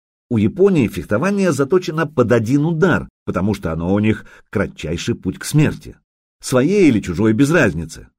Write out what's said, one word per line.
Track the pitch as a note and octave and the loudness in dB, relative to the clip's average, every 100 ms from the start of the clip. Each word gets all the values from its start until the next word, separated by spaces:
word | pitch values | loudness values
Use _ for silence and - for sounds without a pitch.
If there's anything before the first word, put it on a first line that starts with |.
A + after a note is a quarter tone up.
| _ _ - | _ _ -4
У | A#2 | 0
Японии | G2+ - G3 E3+ G#2 | 0 2 2 4 0
фехтование | - D2 G#2+ F#3 G3+ F#3 | -2 -4 -2 0 0 0
заточено | C3+ C3+ F#3 F3 D#3 D#3 | 0 0 0 0 -4 -4
под | E3 D#3+ | 0 2
один | A#2+ A2 C#3+ | 2 2 0
удар, | D#3 D#3 F3+ G#2 C2 _ - | 0 0 2 0 -4 _ -8
потому | F2+ G2+ | -4 -2
что | G2 E2 | -2 -4
оно | D#2+ E2+ | -4 -2
у | G2+ | 0
них | G#2+ G#2+ - - _ | 0 -2 -6 -20 _
кратчайший | G#2 F#2 - D#2 E2+ - | -6 -6 -6 -8 -6 -4
путь | - F#2 - | -4 -6 -8
к | |
смерти. | - D3 B2 - - - _ _ _ _ | -2 0 0 -2 -16 -20 _ _ _ _
Своей | - B2+ D3 G3+ D#3+ | -2 0 2 4 4
или | G#2 | 4
чужой, | G2 E2 G#2+ | -2 -2 0
без | A2+ C#3 | 2 2
разницы. | E3 A2+ D#2 D#2 - - | 2 2 0 -10 -14 -20